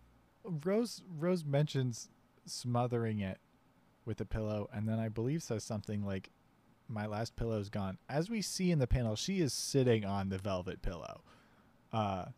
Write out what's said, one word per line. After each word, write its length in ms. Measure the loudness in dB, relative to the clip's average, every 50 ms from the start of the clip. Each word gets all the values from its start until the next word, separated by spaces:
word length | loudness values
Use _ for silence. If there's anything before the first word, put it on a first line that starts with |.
| -20 -20 _ -20 _ _ _ _ -8
Rose, 580 | -6 -6 -4 0 0 2 2 0 0 -4 -10 -14 -12
Rose 380 | -8 -2 2 2 2 2 0
mentions 640 | 2 4 4 4 4 2 2 2 2 0 -4 -8 -14 -18 _ _ _ _ _ _
smothering 720 | -12 -10 -6 -4 0 2 2 2 2 2 2 2 2 0 0
it 180 | 0 -2 -2 -6 -10 _ _ _ _ _ _ _ _ _ _ _ _
with 160 | -6 -4 -4
a 60 | -4
pillow, 440 | -2 -2 -2 0 0 0 -2 -2 -4 -4
and 160 | -2 0 0
then 100 | 0 0
I 80 | 0 -2
believe 340 | -2 -2 0 0 0 -2
says 220 | -2 -2 -4 -4 -2
something 400 | -4 -4 -4 -4 -4 -4 -2 -2
like, 260 | -2 -2 -4 -4 -8 -16 _ _ _ _ _ _ _ -20 _ _ -8
"My 160 | -6 -4 -4
last 320 | -4 -2 -4 -4 -4 -4 -4
pillow's 320 | -2 0 0 0 -2 -2
gone." 280 | -2 -2 -2 -2 -4 -6 -8 -4
As 200 | -2 -2 0 0
we 120 | -2 -4
see 300 | -4 -4 -2 0 2 4
in 80 | 4 4
the 80 | 4 4
panel, 280 | 4 4 4 2 0
she 240 | 0 -2 -2 2 2
is 140 | 2 2 2
sitting 500 | -2 -4 2 4 6 6 8 6 6 4
on 240 | 2 0 0 0 0
the 100 | -2 -2
velvet 440 | -2 0 -2 -2 -2 -4 -6 -4
pillow. 400 | -4 -4 -4 -4 -8 -10 -12 -12 -16 -20 -20 -20 -20 -20 -20 -20 -20 -20 _ _ _ _ 0
Uh, 320 | 0 0 2 0 -2 -4 -8 -10